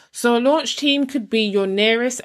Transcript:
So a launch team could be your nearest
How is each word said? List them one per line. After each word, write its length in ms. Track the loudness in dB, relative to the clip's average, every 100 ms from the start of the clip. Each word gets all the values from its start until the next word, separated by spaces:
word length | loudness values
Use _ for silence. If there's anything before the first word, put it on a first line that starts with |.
| _
So 260 | -2 2 2
a 40 |
launch 340 | 2 2 -2
team 320 | -2 0 0 0
could 240 | -4 -2
be 120 | -2
your 260 | 0 0 0
nearest 520 | 0 2 2 -2 -6